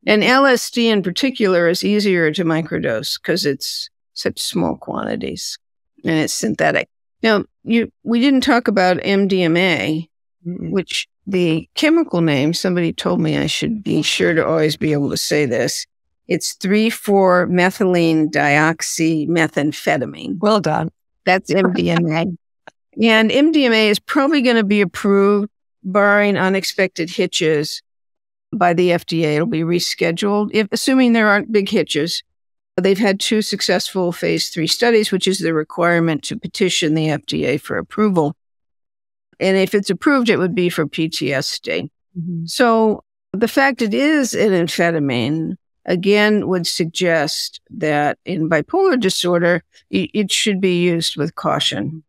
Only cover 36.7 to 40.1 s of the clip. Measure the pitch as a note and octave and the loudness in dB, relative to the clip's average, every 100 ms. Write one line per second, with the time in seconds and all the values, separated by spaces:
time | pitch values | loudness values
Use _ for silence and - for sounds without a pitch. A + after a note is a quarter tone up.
36.7 | - D#3+ D#3 D#3 D3 - D3+ C#3+ C#3+ - | 0 0 0 0 -4 -4 -4 -2 -4 -4
37.7 | E3 - - G#3+ F3+ D3 - _ _ _ | -8 -6 -2 0 2 0 -2 _ _ _
38.7 | _ _ _ _ _ _ _ F#3+ F#3+ F#3+ | _ _ _ _ _ _ _ 0 2 2
39.7 | G#3 G3 F#3 - | 0 -2 -2 2